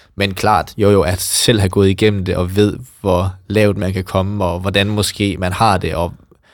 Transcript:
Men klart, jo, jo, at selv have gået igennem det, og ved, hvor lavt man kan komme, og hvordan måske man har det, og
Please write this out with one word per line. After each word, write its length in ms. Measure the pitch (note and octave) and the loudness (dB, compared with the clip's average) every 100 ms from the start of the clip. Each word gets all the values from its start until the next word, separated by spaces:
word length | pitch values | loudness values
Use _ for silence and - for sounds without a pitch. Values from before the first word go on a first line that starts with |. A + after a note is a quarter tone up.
| _ - | _ -4
Men 180 | G2+ | -4
klart, 400 | F#2+ G#2 F#2+ - - | -2 0 0 0 0
jo, 120 | G2+ | 4
jo, 120 | G2 | 4
at 180 | D#2+ F2+ | 2 -2
selv 400 | - - - A2 | -4 -2 0 2
have 80 | F#2+ | 2
gået 180 | G2+ G2 | 2 2
igennem 360 | F#2+ G#2+ G2+ | 4 2 0
det, 120 | F2+ F2 | -2 -2
og 200 | F2+ G2 | -2 2
ved, 200 | G#2 - - - | 0 0 -12 -6
hvor 340 | G2 F2+ F#2+ - - | 0 0 0 -6 -2
lavt 280 | G#2 G#2 G2 | 2 2 2
man 160 | F#2+ | -2
kan 120 | F#2+ | -4
komme, 400 | F#2 F#2+ F#2+ G#2 | -2 -2 -2 -2
og 160 | F2+ F2 | -2 -2
hvordan 260 | F#2+ G2 G2+ | -2 0 0
måske 500 | G#2+ G2 - G2+ E2+ | 0 -2 -2 -2 -2
man 140 | F#2 | -4
har 260 | F#2+ A2+ F#2+ | 0 2 2
det, 160 | E2+ | -2
og 180 | E2+ F2 - _ _ _ | -4 -6 -8 _ _ _